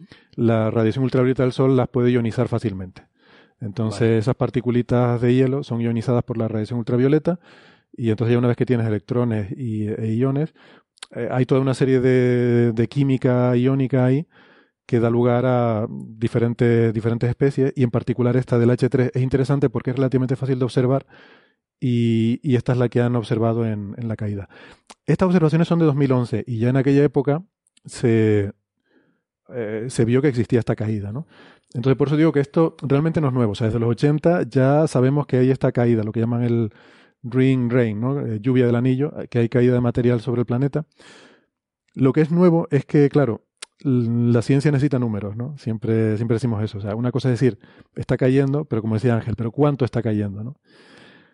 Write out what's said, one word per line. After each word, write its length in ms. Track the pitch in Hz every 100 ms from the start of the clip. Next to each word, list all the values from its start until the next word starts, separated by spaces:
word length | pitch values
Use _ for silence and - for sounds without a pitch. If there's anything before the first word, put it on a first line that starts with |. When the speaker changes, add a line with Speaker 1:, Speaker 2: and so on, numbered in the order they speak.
| 170 - _ -
Speaker 1:
la 340 | 117 113 110
radiación 340 | 117 110 117
ultravioleta 380 | 127 131 127 131
del 100 | 127
Sol 240 | 123 131 131
las 120 | 120
puede 220 | 131 123
ionizar 380 | 123 117 107 117
fácilmente. 600 | 117 110 95 90 - - _ _ - _ _
Entonces, 480 | 110 101 110 101 113
Speaker 2:
Vale. 100 | 113
Speaker 1:
esas 180 | 110 123
partículitas 840 | 120 131 123 120 120 123 123 120
de 140 | 120
hielo 280 | 127 131 135
son 200 | - 117
ionizadas 400 | 117 117 113 120
por 160 | - 113
la 100 | 110
radiación 300 | 107 107 120
ultravioleta 600 | 110 123 135 151 165 175 - - - _ _
y 180 | - 117
entonces 220 | 107 117
ya 60 | 120
una 100 | 120
vez 80 | 120
que 80 |
tienes 220 | 123 123 113
electrones 680 | 104 - 123 120 110 101
y, 320 | 147 127 107 104
e 280 | 113 113
iones, 400 | 110 135 139 160 - - - _ _ -
eh, 140 | - 120
hay 140 | 127
toda 160 | 127 135
una 140 | 135
serie 260 | 127 135 131
de, 720 | 127 127 123 123 120 120 120
de 160 | 113 113
química 640 | 139 139 131 135 123 123
iónica 520 | 123 127 135 127 131 127
ahí 200 | 135 170 _ _ _ _ _ -
que 140 | 120
da 100 | 117
lugar 340 | 117 123 120
a 420 | 127 123 120 107 113
diferentes, 1040 | 135 127 110 123 - 117 110 120 117 117
diferentes 340 | 110 113 113 123
especies 460 | 117 139 139 135 -
y 60 |
en 80 | 123
particular 460 | 123 - 117 120 123
esta 220 | 131 120
del 120 | 117
H 180 | 123 127
tres 220 | 131 123
es 100 | 131
interesante 460 | 127 131 131 139 139
porque 220 | 123 127
es 60 | 127
relativamente 380 | 131 131 127
fácil 240 | 131 131 131
de 60 |
observar 400 | 127 139 123 135 - - - _ _ _ _ _
y, 640 | 131 120 117 113 113 123
y 140 | 160 123
esta 160 | -
es 60 | 123
la 100 | 120
que 140 | 123
han 120 | 120
observado 520 | 123 104 110 113 113 113
en, 280 | 104 101 -
en 100 | 117
la 80 | 107
caída. 320 | 107 101 98 - - - _ -
Estas 220 | - 156 190
observaciones 420 | 180 160 160 170
son 100 | 170
de 60 |
dos 100 | 160
mil 160 | 139 139
once 300 | 127 120 107 -
y 120 | 117
ya 120 | 120
en 80 | 135
aquella 260 | 135 139
época 380 | 147 143 135 143 190 _ _ _
se, 680 | - - 123 113 110 104 98 - _ _ _ _ _ _ _ _ _
eh, 320 | 123 107 110 123
se 160 | - 117
vio 160 | 127
que 60 | 147
existía 300 | 123 107 123
esta 160 | -
caída, 380 | 113 107 110 101
¿no? 140 | 113 165 - - _ _
Entonces 240 | 131 120 123
por 100 | 143
eso 80 | 151
digo 160 | 160
que 80 | 143
esto 340 | 139 - 165 -
realmente 400 | 143 156 160 160
no 80 | 143
es 60 |
nuevo, 180 | 127 113
o 20 |
sea, 120 | 101 113
desde 140 | 117
los 100 | 113
ochenta 540 | 117 147 151 165 175 117
ya 380 | 135 131 147 156
sabemos 400 | 131 127 143 139
que 100 | 131
hay 140 | 127
esta 200 | 131 135
caída, 320 | 127 120 117
lo 100 | 107
que 80 | 113
llaman 240 | 113 120
el... 280 | 120 117 110 - - - _ _
Ring 480 | 120 120 131 131 120
rain, 300 | 123 117 104
¿no? 260 | 123 143 123
Eh, 140 | 107
lluvia 240 | 104 127
del 120 | 123 120
anillo, 360 | 127 131 147 - -
que 120 | 120
hay 80 | 117
caída 240 | 123 123
de 60 | 123
material 400 | 120 120 120 120
sobre 200 | 107 120
el 60 | 117
planeta. 400 | 120 139 147 156 _ - - - _ _ _ _ _ _
Lo 200 | - 135
que 80 | 131
es 80 | 156
nuevo 380 | 170 180 165 170
es 160 | 139 -
que, 220 | 151 143
claro, 340 | 147 131 104 - _ - _
l-, 520 | 147 123 117 117 120
la 100 | 120
ciencia 280 | - 139 147
necesita 280 | 143 139 131
números, 380 | 123 104 101 104
¿no? 200 | 123 143
Siempre, 580 | - 110 110 110 110 107
siempre 200 | 117 113
decimos 260 | 120 107
eso. 160 | 107 104
O 20 |
sea, 140 | 104
una 160 | 110 123
cosa 180 | 123 131
es 100 | 117
decir, 180 | 131 101 - - _ -
"Está 200 | - 127
cayendo", 480 | 131 131 139 143
pero 180 | 156 113
como 120 | 107
decía 200 | 110 123
Ángel, 200 | 117 110 104
"¿pero 140 | 113
cuánto 340 | 139 147 139
está 180 | 123 120
cayendo?", 420 | 113 107 104 98
¿no? 120 | 110 151 _ _ - - - - _